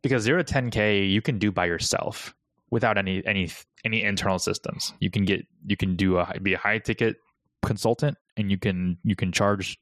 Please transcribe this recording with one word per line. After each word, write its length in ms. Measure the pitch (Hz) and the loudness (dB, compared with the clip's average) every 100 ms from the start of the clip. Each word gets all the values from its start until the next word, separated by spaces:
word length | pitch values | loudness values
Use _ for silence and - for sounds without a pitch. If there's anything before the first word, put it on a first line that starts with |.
Because 200 | 123 127 | 0 0
zero 140 | 110 170 | 2 0
to 60 | |
ten 260 | 170 139 123 | 2 -2 0
K, 340 | 113 107 101 | 0 2 4
you 180 | 98 101 | 4 2
can 160 | 135 113 | 0 0
do 140 | 104 | 0
by 140 | 92 87 | 0 0
yourself 680 | 82 - - - - - - _ _ _ | 0 -2 -2 -4 -8 -14 -18 _ _ _
without 280 | 113 113 101 | 0 2 2
any, 260 | 95 95 | 0 -2
any, 240 | - 98 87 - - _ | 0 0 -2 -6 -20 _
any 180 | 113 110 | -2 0
internal 360 | 104 98 101 92 | 0 0 0 0
systems. 520 | - 95 - - - - | -2 -4 -6 -8 -10 -4
You 100 | 95 | -2
can 140 | 104 | 0
get, 220 | 95 95 - _ | 0 0 -4 _
you 120 | - 101 | -6 -2
can 180 | 95 | 0
do 240 | 90 95 90 | 2 2 2
a, 160 | 85 90 | 0 -2
be 120 | 95 | -2
a 40 | 92 | 0
high 200 | 104 110 | 0 -2
ticket 380 | - 113 113 - _ _ _ _ | -2 0 0 0 _ _ _ _
consultant, 540 | - 107 113 117 147 - _ - | -4 0 0 2 0 -4 _ -6
and 140 | 101 | -2
you 80 | 98 | 0
can, 400 | 107 90 90 87 | 0 0 -2 0
you 100 | - | 0
can 160 | 98 92 | 0 0
charge 480 | - 101 101 92 - | 2 2 2 -2 -10